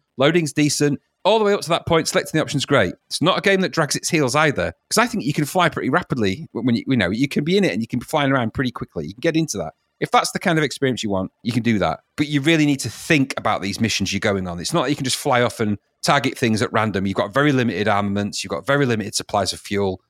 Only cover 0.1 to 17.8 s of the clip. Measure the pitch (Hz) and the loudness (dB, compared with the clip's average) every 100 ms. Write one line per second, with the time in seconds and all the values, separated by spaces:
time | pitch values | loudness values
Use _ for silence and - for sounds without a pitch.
0.1 | - 139 175 160 - 147 - 147 143 _ | 0 2 2 0 0 0 2 0 0 _
1.1 | _ 180 220 208 202 - 170 - 165 156 | _ 2 2 2 0 0 -2 2 2 2
2.1 | 185 165 160 143 143 - 139 92 - - | -2 0 -2 -2 -2 2 2 2 -2 -10
3.1 | - 156 - 202 190 180 143 147 - - | 0 2 2 2 2 2 0 -2 -2 -2
4.1 | 165 135 135 156 117 85 - - - 240 | 0 2 2 2 2 -2 -6 -4 0 0
5.1 | 208 113 147 143 185 170 - 107 151 - | 0 -2 -2 0 2 0 0 -2 -2 -2
6.1 | 135 101 98 160 - 120 117 - 131 87 | -2 0 -2 -6 -4 0 0 0 0 2
7.1 | 107 147 - 151 190 180 95 117 127 - | 0 -2 -2 0 2 2 0 -4 -6 -4
8.1 | 156 139 135 113 - 127 - - - 73 | -2 2 2 0 -2 -4 -6 -10 -8 -10
9.1 | - 165 160 160 101 78 - _ - - | -4 -2 0 -2 -4 -8 -12 _ -10 0
10.1 | 240 170 - 196 160 151 - 135 113 110 | 2 2 -2 0 0 0 0 -2 -2 -2
11.1 | 95 95 _ 107 120 117 107 85 78 _ | -2 -4 _ -4 -2 2 2 2 -2 _
12.1 | - 147 147 135 165 147 139 117 - - | -6 -2 0 2 4 4 0 -4 -8 0
13.1 | 160 135 - 107 90 92 98 110 - 92 | 2 2 -2 -2 -2 -4 -2 -2 -2 -2
14.1 | 95 107 98 92 87 85 175 131 147 131 | -2 0 -2 -2 -8 -4 -2 -2 -2 -4
15.1 | - 143 123 120 - 110 104 _ _ - | -4 0 2 2 0 -2 -4 _ _ 0
16.1 | 143 127 - 120 107 123 113 107 98 98 | 2 2 0 0 2 0 0 0 0 -2
17.1 | 95 101 101 147 131 120 90 | -2 0 2 2 4 2 0